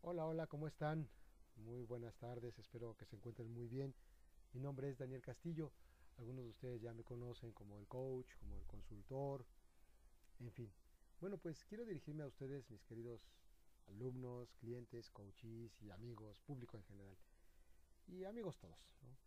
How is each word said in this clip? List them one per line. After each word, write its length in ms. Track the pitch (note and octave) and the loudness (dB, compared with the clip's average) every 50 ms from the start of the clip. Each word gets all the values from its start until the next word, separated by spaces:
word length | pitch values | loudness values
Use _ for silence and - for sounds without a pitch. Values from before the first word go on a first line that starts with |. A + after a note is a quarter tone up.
| - F3 F3 | 2 4 6
Hola, 140 | E3+ D#3+ | 6 8
hola, 220 | D#3+ D#3+ D#3+ D#3+ D3+ | 8 8 8 6 6
¿cómo 180 | - D3 D3+ | 4 4 4
están? 420 | D#3 - - D#3 D3+ D#3 D#3+ D3+ - - - - - - - - - - | 4 4 6 8 8 10 8 6 4 0 -10 -12 -12 -12 -14 -16 -14 -10
Muy 300 | - G#2+ A2+ A#2+ B2 B2 | -8 -4 -2 0 0 2
buenas 320 | A2 A#2+ A#2+ A#2 B2 - | 2 2 2 2 0 -2
tardes, 420 | - - A#2+ A#2+ A#2+ A#2 B2 A2 - | -2 -2 0 0 2 0 -2 -2 -4
espero 380 | G#2 - - A#2+ A#2+ A#2 A2 | -10 -6 -4 -2 0 0 0
que 80 | - - | -2 -6
se 100 | - - | -6 -6
encuentren 340 | G#2 G2 A#2+ A2+ - A#2+ A2+ | -4 -2 -2 -2 0 0 0
muy 200 | A#2 A#2 A#2+ A#2 | 0 0 2 2
bien. 260 | A#2 C3 C#3 C3+ C3+ - - - - - - - - - - - - | 4 4 4 4 2 -2 -10 -14 -14 -14 -16 -14 -14 -14 -14 -4 0
Mi 60 | B2 | 2
nombre 320 | C3 C#3 C#3 C3 C3 C#3+ | 2 4 4 4 4 4
es 80 | C3+ B2 | 4 4
Daniel 240 | C#3 B2+ C3 C3 A#2+ | 2 0 0 0 0
Castillo, 480 | - B2 - - E3+ E3+ D#3 D#3+ C#3+ - - - - - - - - - | -2 -4 0 2 2 4 6 4 2 2 -6 -14 -14 -14 -14 -14 -14 -8
algunos 260 | - A#2+ A2+ C3 C3 B2 | -4 -2 0 0 0 0
de 80 | A#2 | -2
ustedes 320 | G#2+ - - B2+ B2 A#2 G#2+ | -2 0 2 2 2 4 2
ya 100 | A#2 A#2 | 0 0
me 120 | A2+ A2+ | 0 -2
conocen 480 | - B2+ A#2+ A#2+ A#2+ A#2+ - - A#2 G#2+ | -2 0 0 0 0 -2 -2 -2 -4 -4
como 260 | - G#2+ G#2 G2+ G#2 | -4 -6 -6 -6 -6
el 80 | G#2 | -6
coach, 480 | - - B2+ C3 C3+ C3 B2+ B2+ - - - | -2 0 2 4 4 4 2 2 0 -4 -4
como 160 | - - - | -2 0 2
el 100 | - - | 2 2
consultor, 800 | - - - - - - G#2 G2 - C3 C3+ C#3 C#3 C#3 C#3 A#2+ - - - - - - - - - - - - - - - - - - - | 2 0 0 0 0 -2 -4 -2 2 4 4 6 6 4 2 0 -4 -10 -16 -18 -18 -16 -16 -16 -16 -16 -16 -14 -14 -16 -14 -16 -12 -8 -4
en 100 | A#2+ A#2+ | -4 -4
fin. 220 | - - A#2+ G#2+ - - - - - - - - - - | -2 -2 -2 -4 -4 -10 -16 -18 -18 -18 -18 -16 -8 -2
Bueno, 180 | E3 F#3+ G3+ E3+ | 0 2 2 2
pues 240 | - E3+ D#3 - - | 2 0 0 0 -4
quiero 220 | - G#3 A3 A#3+ | -4 -2 -2 2
dirigirme 400 | A3+ F#3+ D3+ - - D3 D#3 D3+ | 2 2 2 2 0 0 2 2
a 20 | |
ustedes, 420 | C#3 A2+ - C3+ C3 C3+ C#3+ B2+ - A2+ | 0 0 0 0 0 2 0 -2 -4 -8
mis 100 | G2+ - | -10 -6
queridos 480 | - A#2 A2+ A#2 A#2+ A#2+ A2 - - - - - - - - - - - - - | -4 -2 -2 0 0 -2 -4 -6 -10 -14 -14 -16 -16 -16 -16 -16 -18 -16 -16 -14
alumnos, 680 | - G2+ G#2 B2 B2+ B2 B2+ B2+ B2 B2 B2 B2 A#2 - | -8 -2 2 2 2 4 4 2 2 2 0 -2 -2 -6
clientes, 560 | - - A2+ A#2+ B2 A#2+ A#2 - A#2 A2+ - - | -6 0 0 2 2 0 -2 -4 -4 -4 -4 -8
coachees 680 | A2 G2+ G2 F#2 - - A2+ A2+ A2+ A#2 A2+ - - | -8 -6 -6 -8 -6 -6 -4 -2 -2 -2 -4 -4 -6
y 120 | - G2+ F#2+ | -6 -4 -4
amigos, 480 | G2+ A2 A#2+ A#2 G#2+ G#2+ G#2+ G#2 G#2 | -2 -2 -2 -2 -2 -4 -6 -6 -8
público 360 | - - D3 C3 A#2+ A#2 - | -4 -2 -2 -2 -2 -4 -4
en 60 | A2 G2 | -6 -6
general. 340 | - G2+ G2+ G2 F#2+ F#2+ - - - - - - - - - - - - - - - - - - - | -6 -6 -8 -6 -8 -8 -10 -12 -14 -14 -16 -14 -14 -14 -14 -14 -14 -14 -14 -14 -14 -16 -14 -8 -4
Y 160 | F3+ F#3 F#3 | 0 0 2
amigos 340 | F#3+ G#3+ A#3+ A3+ F#3 D3 - | 2 2 4 4 4 4 2
todos, 220 | - F2 D#2+ - - - - - C3+ | -4 -10 -10 -10 -12 -14 -14 -12 -10
¿no? 140 | B2 C3 - - | -8 -8 -10 -10